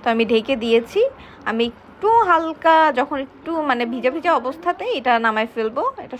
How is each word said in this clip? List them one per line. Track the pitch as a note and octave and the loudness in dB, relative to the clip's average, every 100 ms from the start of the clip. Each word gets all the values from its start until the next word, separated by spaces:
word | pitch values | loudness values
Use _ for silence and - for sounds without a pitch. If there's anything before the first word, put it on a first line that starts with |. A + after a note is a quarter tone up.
তো | - | 0
আমি | A3+ | 0
ঢেকে | A3+ A3+ A3 C4+ | 2 0 0 -4
দিয়েছি। | A3+ A3+ A#3 G4 C5 - - - - | 2 2 2 0 0 -2 -20 -12 -6
আমি | A3+ | -2
একটু | A#3 - - - G#4 A#4 G4+ | -4 -6 -20 -4 2 4 4
হালকা, | E4 E4 D#4+ E4 D#4+ D#4 | 2 2 0 4 6 4
যখন | B3+ C#4 C#4+ C4+ | 2 -2 -4 -8
একটু, | - - E4 | -12 -8 -4
মানে, | D4 A#3+ A#3+ | -2 -2 -2
ভিজা | B3 B3 | -2 -2
ভিজা | D4+ F4 D4+ | -2 0 0
অবস্থাতেই | A#3+ C#4 F4 F4 G4+ G4+ | -2 -6 -6 -4 -4 -4
এটা | B3 A#3 A3+ | 0 0 2
নামায় | G#3+ A3+ | -2 -4
ফেলবো, | A#3 A3 B3 A#4 C5+ | -4 -4 -2 -4 -6
এটা | B3 B3+ | -16 -16